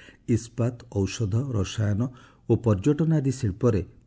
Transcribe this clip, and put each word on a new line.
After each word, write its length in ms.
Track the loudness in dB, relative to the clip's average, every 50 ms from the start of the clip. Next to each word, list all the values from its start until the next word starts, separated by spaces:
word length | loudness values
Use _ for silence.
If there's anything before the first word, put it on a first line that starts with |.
| -20 -20 -20 -8 _ 0
ଇସ୍ପାତ, 560 | 0 0 0 -4 -4 -2 -2 -2 -2 -6 -10 -6 -2
ଔଷଧ, 560 | -2 -2 -2 -2 -2 -2 0 0 -2 -2 -2
ରସାୟନ 580 | -2 -2 -2 -2 -2 -2 0 0 0 0 -2 -4 -6 -10 -20 -20 -20 _ _ 0
ଓ 60 | 0
ପର୍ଯ୍ୟଟନ 580 | 2 2 2 2 2 2 2 2 2 2 2 2
ଆଦି 180 | 2 2 0
ଶିଳ୍ପରେ 540 | -2 -2 -2 -4 -2 0 0 2 2 0 -2 -6 -12 -10 -2